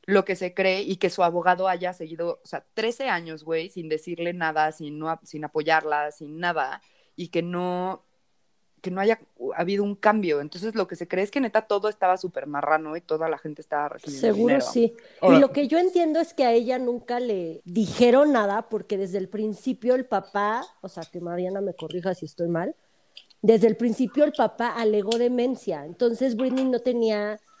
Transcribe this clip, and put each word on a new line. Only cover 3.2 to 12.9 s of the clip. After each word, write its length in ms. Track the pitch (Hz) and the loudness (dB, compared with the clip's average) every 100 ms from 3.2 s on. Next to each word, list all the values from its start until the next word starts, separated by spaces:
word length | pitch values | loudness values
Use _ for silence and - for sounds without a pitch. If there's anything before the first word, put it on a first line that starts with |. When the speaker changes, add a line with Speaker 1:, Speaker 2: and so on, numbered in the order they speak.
| 165 160 | -6 -12
Speaker 1:
güey, 260 | 156 160 185 | -4 -4 -4
sin 180 | 185 160 | -10 -6
decirle 440 | 156 175 170 170 | -6 -6 -6 -6
nada, 380 | 175 160 156 156 | -2 -2 0 0
sin, 300 | 156 151 151 | -2 -10 -8
no 100 | 156 | -6
ap-, 140 | 160 | -6
sin 200 | - 156 | -8 -10
apoyarla, 680 | 151 156 151 160 151 147 151 | -6 -4 2 0 2 -2 -4
sin 260 | 147 147 156 | -8 -14 -6
nada, 420 | 175 160 135 190 _ _ _ - | -4 -2 -4 -6 _ _ _ -12
y 120 | 170 | -6
que 140 | 170 | -4
no, 640 | 170 175 180 180 185 190 _ _ _ _ _ _ _ _ | -2 -4 -2 -2 -4 -8 _ _ _ _ _ _ _ _
que 100 | 185 | -8
no 80 | 185 | 0
haya 180 | 202 220 _ - 127 160 | 2 0 _ -12 -8 -4
habido 260 | 170 202 | -2 0
un 140 | 202 202 | -2 2
cambio. 440 | 214 214 180 147 | 2 2 2 -2
Entonces, 360 | 147 180 214 220 | -2 -8 -6 -2
lo 100 | 185 | -4
que 80 | |
se 140 | 175 170 | -4 -4
cree 160 | 190 | -2
es 80 | 196 | -2
que 80 | 285 | 0
neta 220 | 240 220 | 0 0
todo 260 | 214 202 208 | 0 0 0
estaba 280 | - 185 185 | 0 2 2
súper 280 | 180 - 147 | -2 -8 -6
marrano 500 | 147 147 156 156 | -4 2 2 0